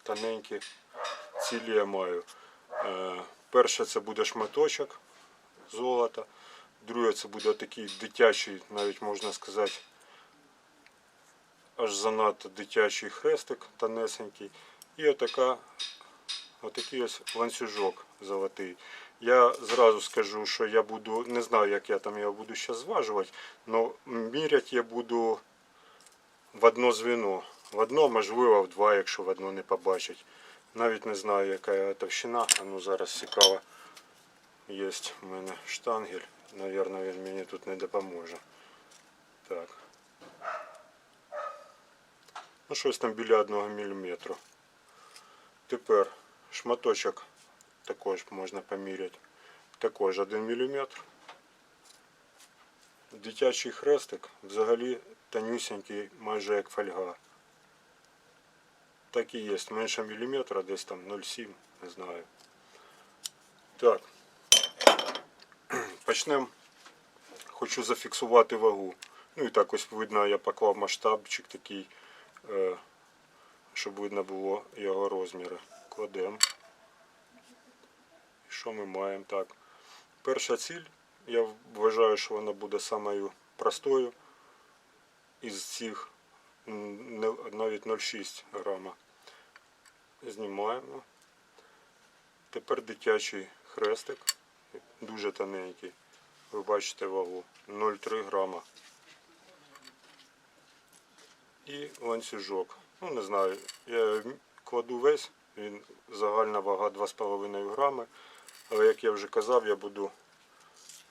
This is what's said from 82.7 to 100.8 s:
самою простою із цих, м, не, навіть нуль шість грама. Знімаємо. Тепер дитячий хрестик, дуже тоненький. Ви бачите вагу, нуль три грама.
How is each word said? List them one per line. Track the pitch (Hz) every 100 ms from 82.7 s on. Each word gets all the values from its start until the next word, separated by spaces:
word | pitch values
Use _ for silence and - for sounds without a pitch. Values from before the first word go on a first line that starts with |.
| 101
самою | - 110 104 101 98 - _ -
простою | 131 - 139 135 123 - - - - _ _ _ _ _ _ _ _ _
із | 120 98
цих, | - - 113 101 - - _ _ _ _ -
м, | 107 104 101 123 110
не, | 110 113 117
навіть | 104 110 107 110
нуль | 110
шість | - 110 98 - -
грама. | 101 98 95 95 90 _ _ - - - - _ _ - _ _ _
Знімаємо. | 127 104 107 98 107 123 135 135 - _ _ _ _ - - _ _ _ _ _ _ _ _
Тепер | - - 127
дитячий | 113 110 - 107 - 101 95 - -
хрестик, | - 107 113 - 135 - - _ _ _ - - -
дуже | 107 110 101
тоненький. | - 98 98 92 87 92 - _ - _ _ -
Ви | 107
бачите | 98 104 - - 98
вагу, | 95 90 92 - - -
нуль | 104 107
три | 101 - 110
грама. | 98 98 95 87 - - - - - - _ _ - - - - - - - - - _ _ _ _ _